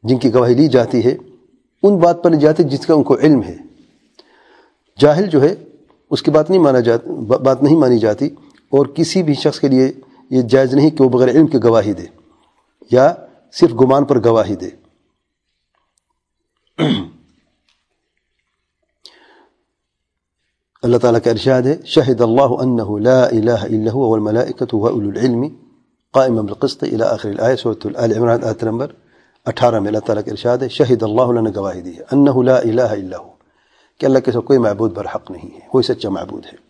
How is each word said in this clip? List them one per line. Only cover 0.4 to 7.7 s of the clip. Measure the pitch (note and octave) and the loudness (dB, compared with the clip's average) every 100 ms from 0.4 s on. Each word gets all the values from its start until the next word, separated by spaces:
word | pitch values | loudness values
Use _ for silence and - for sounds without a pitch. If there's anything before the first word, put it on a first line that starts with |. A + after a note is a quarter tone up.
| A#2+ | 2
لی | B2 D3+ | 2 4
جاتی | B2 A2+ B2 | 2 2 0
ہے، | A2+ B2+ - _ _ _ _ _ | 0 -2 -10 _ _ _ _ _
ان | G3 G3 | 0 4
بات | E3+ E3+ | 2 2
پر | F3+ | 0
لی | D#3+ | 4
جاتی | D3+ D#3 | 2 2
جس | D3+ C#3 - | 0 -2 0
کا | |
ان | D#3 | 0
کو | - C3 | 2 2
علم | D#3 C#3 | 4 2
ہے۔ | F#2+ E2+ - _ _ _ _ _ _ _ _ _ _ _ _ - | 0 -12 -20 _ _ _ _ _ _ _ _ _ _ _ _ 2
جاہل | C#3+ D3+ G3+ | 2 4 2
جو | D3+ | 2
ہے، | C#3+ G3 - _ _ _ _ | 2 0 -14 _ _ _ _
اس | - | -4
کی | - | 0
بات | D3+ D3+ | 0 2
نہیں | F#3+ | 2
مانا | D3+ B2+ | 4 2
جات-، | A#2 A#2 | 2 -2
با-، | - - A2 - | -4 -12 -4 0
بات | B2+ B2+ | 0 0
نہیں | C#3 | 2